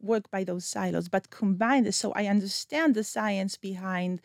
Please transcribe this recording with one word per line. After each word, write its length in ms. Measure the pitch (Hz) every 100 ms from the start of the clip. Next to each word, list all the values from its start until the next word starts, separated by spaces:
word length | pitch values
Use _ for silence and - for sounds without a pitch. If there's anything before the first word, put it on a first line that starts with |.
work 300 | 202 220 -
by 140 | 196
those 200 | 180 180
silos, 440 | - 208 185 170 175
but 220 | 190 -
combine 520 | - 202 185 226 277
this. 140 | 208 -
So 160 | 208
I 140 | - 202
understand 680 | 208 196 - - 294 320
the 80 | 214
science 540 | 214 220 214 196 196 -
behind 640 | 190 185 190 180 180 180